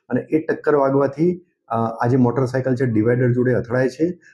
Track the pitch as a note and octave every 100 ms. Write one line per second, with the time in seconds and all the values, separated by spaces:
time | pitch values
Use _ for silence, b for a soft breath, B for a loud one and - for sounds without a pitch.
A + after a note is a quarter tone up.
0 | - B2 - D#3 D#3 - D3+ D3 C3+ C#3
1 | C#3 C#3+ F3 F3 _ _ - A2+ A2+ -
2 | A#2+ C3 A#2+ A#2+ B2 B2+ C3 B2 C3 G#2+
3 | A2 B2 B2+ B2 B2 A2 A2 B2 C3 -
4 | E3+ F3 b